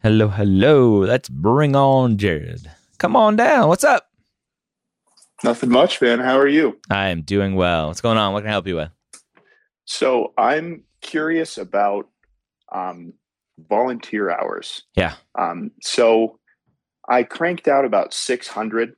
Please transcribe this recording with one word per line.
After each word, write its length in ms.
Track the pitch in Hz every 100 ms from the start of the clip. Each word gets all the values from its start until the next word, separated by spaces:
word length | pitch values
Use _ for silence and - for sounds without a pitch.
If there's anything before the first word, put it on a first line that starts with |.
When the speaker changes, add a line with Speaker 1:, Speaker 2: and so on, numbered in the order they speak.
Speaker 1:
Hello, 260 | 110 110 107
hello. 680 | 101 104 95 120 147 123 104
Let's 280 | 95 127 -
bring 480 | 65 92 131 151 139
on 400 | 135 135 127 104
Jared. 540 | 101 78 82 82 78 - _ _
Come 180 | - -
on 200 | 214 214
down. 320 | 240 294 156
What's 160 | 180
up? 240 | 294 240 _ _ _ _ _ _ _ _ _ _ _ _ _ _
Speaker 2:
Nothing 280 | - 117 127
much, 300 | 123 139 -
man. 160 | 123 117
How 180 | 127 131
are 100 | 139
you? 300 | 151 143 - -
Speaker 1:
I 180 | 98 98
am 140 | 85
doing 320 | 76 101 98
well. 340 | 95 90 85 78
What's 120 | 80
going 160 | 117 113
on? 140 | 104
What 80 | 101
can 60 | 107
I 40 |
help 140 | 104 92
you 100 | 85
with? 140 | 78 _ _ - _ _ _ _ _ _
Speaker 2:
So 480 | - - 135 127 - -
I'm 480 | 113 151 170 165 _ _
curious 560 | - 160 156 165 160 -
about, 500 | 92 101 101 101 - _ _ _ _ _ _
um, 420 | - 92 87 82 - _ _ _ _ 80
volunteer 600 | 104 127 120 - 107 98
hours. 520 | 85 - - - - _
Speaker 1:
Yeah. 200 | - 90 - _ -
Speaker 2:
Um, 320 | 87 87 104 _
so 560 | - - 117 113 113 _ _ _ _ _ _ _ -
I 140 | 123
cranked 460 | 120 - 170 175 -
out 160 | 139
about 280 | 135 101 -
six 340 | - - 135 -
hundred 460 | - 110 113 117